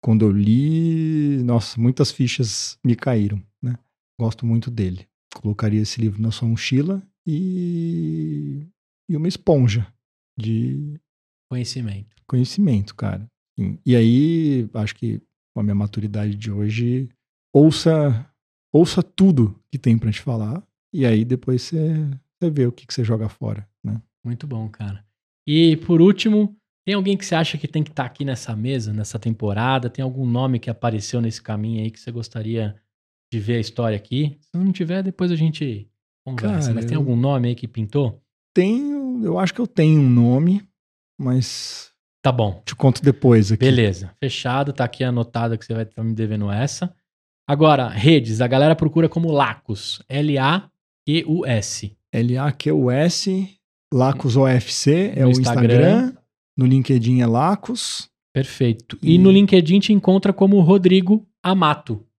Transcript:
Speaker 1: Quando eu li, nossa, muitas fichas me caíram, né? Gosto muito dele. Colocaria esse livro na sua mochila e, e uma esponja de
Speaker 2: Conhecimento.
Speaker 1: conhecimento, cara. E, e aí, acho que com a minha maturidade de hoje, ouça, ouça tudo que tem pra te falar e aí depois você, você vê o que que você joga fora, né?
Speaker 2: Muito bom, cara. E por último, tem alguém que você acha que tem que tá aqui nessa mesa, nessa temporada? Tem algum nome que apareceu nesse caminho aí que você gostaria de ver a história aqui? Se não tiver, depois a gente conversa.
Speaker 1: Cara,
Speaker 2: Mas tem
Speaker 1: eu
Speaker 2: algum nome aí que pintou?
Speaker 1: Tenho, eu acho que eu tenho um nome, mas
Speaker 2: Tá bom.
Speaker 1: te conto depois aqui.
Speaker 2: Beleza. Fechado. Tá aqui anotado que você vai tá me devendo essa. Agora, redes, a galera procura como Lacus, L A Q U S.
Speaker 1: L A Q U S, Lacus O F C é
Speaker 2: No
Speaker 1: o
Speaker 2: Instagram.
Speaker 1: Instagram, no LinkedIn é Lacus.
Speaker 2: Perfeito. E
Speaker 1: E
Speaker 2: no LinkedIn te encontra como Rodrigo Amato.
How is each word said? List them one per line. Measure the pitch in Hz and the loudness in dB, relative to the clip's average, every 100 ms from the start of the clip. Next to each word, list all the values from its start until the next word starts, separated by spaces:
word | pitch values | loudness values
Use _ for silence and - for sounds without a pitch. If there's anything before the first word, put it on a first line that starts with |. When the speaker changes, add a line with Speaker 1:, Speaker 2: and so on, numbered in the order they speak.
Speaker 1:
Quando | - 110 110 | 2 4 4
eu | |
li, | 101 104 117 147 160 165 160 160 156 147 139 | 2 2 2 2 0 0 -2 -2 -2 -2 -2
nossa, | 123 117 - - | 0 0 -2 -2
muitas | 120 127 139 | 0 2 -2
fichas | - 123 - 117 - - - | 0 -4 -2 -4 -4 -10 -6
me | 127 117 | -2 -2
caíram, | - 120 104 101 - _ | 0 -2 -2 -4 -10 _
né? | 123 123 _ _ _ _ | -8 -8 _ _ _ _
Gosto | 113 - 120 | -6 -4 -2
muito | 117 113 | -2 -2
dele. | 117 95 92 - _ _ - | -4 -4 -6 -14 _ _ -10
Colocaria | 107 104 110 107 | -6 -4 0 0
esse | 107 - | -2 -4
livro | 110 101 | -4 -2
na | 113 | -4
sua | 107 117 | -2 -4
mochila | 113 - 127 151 196 - _ - 151 185 180 | -4 -2 -2 -2 -4 -10 _ -8 -4 -4 -4
e, | 175 170 170 170 160 160 156 147 147 139 156 _ _ _ _ | -6 -4 -6 -6 -6 -6 -6 -8 -8 -12 -14 _ _ _ _
e | 156 | -4
uma | 165 | -4
esponja | - - 151 123 107 107 _ _ _ _ - | -6 0 2 2 0 -4 _ _ _ _ -12
de | 110 113 123 135 147 147 _ _ _ _ _ | -6 -4 -4 -6 -10 -14 _ _ _ _ _
Speaker 2:
Conhecimento. | 123 120 - 113 101 101 _ _ | -10 -8 -8 -10 -10 -14 _ _
Speaker 1:
conhecimento, | 127 127 - 202 110 101 - | -2 -2 0 0 0 -2 -8
cara. | 101 95 110 _ _ - | -8 -8 -12 _ _ -8
E, | 95 101 - | -8 -6 2
e | 123 | 4
aí, | 113 120 151 165 156 135 110 110 | 4 4 2 0 0 -2 -4 -6
acho | 107 - | -8 -6
que | 117 107 _ _ _ | -8 -8 _ _ _
com | - | -6
a | |
minha | 104 101 | -2 -2
maturidade | 101 107 104 104 104 104 | -2 -6 -8 -6 -6 -6
de | 110 | -8
hoje, | 101 104 110 120 127 131 _ _ _ _ | -4 -4 -2 -2 -4 -6 _ _ _ _
ouça, | 139 151 156 170 160 147 113 - _ _ _ _ | 6 6 6 0 2 2 -2 -6 _ _ _ _
ouça | 147 175 - | 2 4 2
tudo | - - 190 151 110 - _ | -4 2 2 4 0 -2 _
que | 135 | -4
tem | - 113 | 0 2
pra | 110 | 0
te | 104 | -6
falar | - 117 107 147 - _ _ | -6 -6 -6 -8 -12 _ _
e | 175 127 | -2 2
aí | 110 113 | 2 0
depois | 127 - 127 | -4 -2 -4
você, | - 165 156 156 151 135 _ _ | -4 -4 -2 -2 -4 -8 _ _
você | 175 | -4
vê | 147 123 | 0 -2
o | |
que | - - | -2 -12
que | |
você | - | -6
joga | 110 113 110 | -2 -2 -4
fora, | - 110 104 101 _ | -8 -8 -8 -12 _
né? | - 110 - _ | -10 -10 -12 _
Speaker 2:
Muito | 120 120 151 | -12 -10 -10
bom, | 117 110 | -10 -10
cara. | - 104 101 _ _ _ _ - | -10 -12 -12 _ _ _ _ -4
E | 151 165 160 | 4 4 2
por | - 170 | 0 6
último, | 180 202 226 214 208 - _ _ - | 6 4 2 2 0 -4 _ _ -6
tem | |
alguém | 202 190 196 | -4 -2 -4
que | - | -2
você | |
acha | 160 165 151 | -2 -2 -4
que | 143 | -6
tem | 160 | -4
que | 147 | -4
tá | - 123 | -6 -10
aqui | _ | _
nessa | 139 127 - 110 | -8 -8 -8 -6
mesa, | 117 135 107 | -4 -4 -4
nessa | 107 104 110 | -6 -8 -8
temporada? | 117 110 107 101 120 131 120 | -6 -4 -4 -2 -2 -2 -4
Tem | - | -6
algum | 131 131 131 | -8 -4 -2
nome | 120 131 127 | -2 0 -2
que | 120 | -4
apareceu | 113 120 110 101 123 | -4 -4 -4 -4 -4
nesse | 117 110 | -4 -6
caminho | - 107 107 113 | -8 -8 -6 -6
aí | 110 | -6
que | 110 | -10
você | - | -14
gostaria | 117 110 117 110 117 107 104 _ _ _ _ _ | -12 -12 -10 -6 -6 -6 -8 _ _ _ _ _
de | 113 | -8
ver | 101 120 | -2 -2
a | |
história | 107 - 113 107 | -4 -4 -2 -2
aqui? | - 123 147 143 | -4 -4 -4 -6
Se | _ 170 | _ -4
não | 190 | -2
tiver, | 185 165 185 | -2 -4 -4
depois | 190 185 180 | -6 -4 -2
a | 170 | 0
gente | 160 156 147 107 104 _ _ _ - | -2 -2 -6 -6 -12 _ _ _ -12
conversa. | 127 156 190 139 | -6 -4 -2 -2
Speaker 1:
Cara, | 117 | -2
Speaker 2:
Mas | 117 | -2
tem | |
Speaker 1:
eu | 156 | -2
Speaker 2:
algum | 135 120 | 0 0
nome | 131 139 120 | 0 0 -2
aí | 120 | -4
que | 113 | -8
pintou? | - 107 147 131 - _ _ _ - | -8 -4 -2 -2 -6 _ _ _ 0
Speaker 1:
Tenho, | 185 233 285 285 269 254 214 | 2 0 -2 -6 -6 -4 -2
eu | 175 | -2
acho | 185 | -2
que | - | -2
eu | 240 | -6
tenho | - 156 156 | 2 4 6
um | 139 | 6
nome, | 120 120 127 165 202 - _ _ _ _ _ | 4 4 4 2 0 -4 _ _ _ _ _
mas | 131 127 123 - - - - _ _ _ | -2 -2 -2 -8 -14 -16 -20 _ _ _
Speaker 2:
Tá | - | -2
bom. | 123 104 90 - | 0 -2 -2 -12
Speaker 1:
te | - | 2
conto | 139 123 | 2 4
depois | 143 131 127 113 101 | 2 4 6 6 4
aqui. | 110 | 2
Speaker 2:
Beleza. | 127 127 107 90 92 _ | 2 4 2 -2 -10 _
Fechado. | - - 127 127 143 | -8 -6 -4 -4 -4
Tá | 135 | -4
aqui | 123 - 127 | -6 -4 -4
anotado | 120 113 - 117 113 | -2 -4 -4 -4 -4
que | - | -6
você | |
vai | 113 107 | -8 -8
tá | - | -8
me | 113 | -6
devendo | 110 107 107 104 | -4 -4 -4 -4
essa. | 101 139 - 180 _ _ _ _ _ - | -4 -4 -6 -10 _ _ _ _ _ -6
Agora, | 147 156 143 123 | 2 4 4 0
redes, | 113 131 160 113 110 | 0 4 4 2 -2
a | 123 | 0
galera | 131 147 156 | 4 4 2
procura | 156 165 165 | 2 2 0
como | - 165 | 0 -2
Lacus, | 147 127 107 - 101 - - - | 0 0 -4 -8 -10 -8 -14 -8
L | 135 151 139 | -4 -2 0
A | 135 175 - _ _ _ - | 0 0 -4 _ _ _ -4
Q | 156 160 | -4 0
U | 165 131 | -2 0
S. | 127 - - 104 _ _ | -2 -4 -10 -12 _ _
Speaker 1:
L | - 117 123 | -2 -2 0
A | 143 | -2
Q | 139 - | -4 -2
U | 151 127 | 0 2
S, | 127 165 170 - 190 190 _ _ _ _ | 2 0 0 -4 -4 -6 _ _ _ _
Lacus | 135 131 135 139 120 | 0 2 0 0 2
O | 135 | 4
F | 127 - | 2 0
C | - - 156 196 - | -2 2 2 0 2
é | |
Speaker 2:
No | 131 | 4
Speaker 1:
o | |
Speaker 2:
Instagram. | 127 123 120 | 4 2 2
Speaker 1:
Instagram, | 117 123 160 220 254 - _ _ _ - | 4 6 6 4 2 -4 _ _ _ 0
no | 127 | 4
LinkedIn | 131 123 131 117 127 | 4 4 2 2 2
é | 120 | 2
Lacus. | 113 156 196 - 233 - - - _ _ | 2 0 -2 -4 -8 -8 -10 -14 _ _
Speaker 2:
Perfeito. | - 135 - 123 113 - - | -6 -6 0 0 0 -6 -6
E | 151 175 | 4 6
Speaker 1:
E | |
Speaker 2:
no | 190 | 8
LinkedIn | 190 202 190 156 190 | 8 6 4 4 2
te | - | 4
encontra | 208 190 190 196 | 2 4 2 2
como | 190 196 202 | 2 4 6
Rodrigo | 165 196 180 185 180 214 - _ | 6 6 6 4 4 0 0 _
Amato. | 180 190 160 147 - 107 _ | -2 2 2 0 -6 -10 _